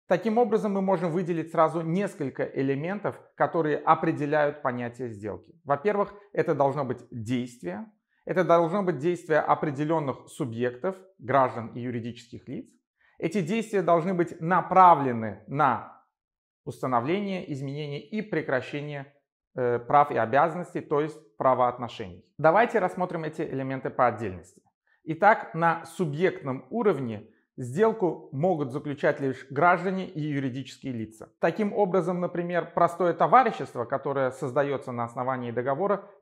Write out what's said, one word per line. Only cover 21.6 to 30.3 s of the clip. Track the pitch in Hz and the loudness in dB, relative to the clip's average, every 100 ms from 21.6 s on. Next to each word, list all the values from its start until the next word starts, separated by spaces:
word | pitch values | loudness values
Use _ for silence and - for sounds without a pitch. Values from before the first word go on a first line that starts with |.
| 123 120 117 - 98 90 _ - | 2 0 -10 -10 -14 -14 _ 2
Давайте | 151 190 233 233 | 4 6 4 2
рассмотрим | 185 - 180 170 | 0 -2 -6 -6
эти | 156 156 | -8 -6
элементы | 160 135 135 131 143 | -6 -6 -6 -6 -4
по | - 123 | 2 2
отдельности. | 107 110 90 - _ _ _ _ _ | 2 -6 -8 -16 _ _ _ _ _
Итак, | - 160 202 220 - | -8 4 4 4 0
на | 160 170 160 - | 0 0 0 -6
субъектном | - 170 143 185 - 139 131 - | -4 -4 0 0 0 -8 -8 -6
уровне | 226 208 151 123 104 - _ _ - | -2 0 0 -4 -8 -12 _ _ -14
сделку | 123 139 220 220 175 156 - | -6 2 2 2 -2 -2 -8
могут | 135 180 160 139 | -2 0 0 -2
заключать | 139 147 135 165 143 | -6 -8 0 0 0
лишь | 135 123 - | -2 -6 -6
граждане | 143 175 175 185 190 180 | 2 4 4 0 -4 -6
и | 156 | -6
юридические | 151 | -4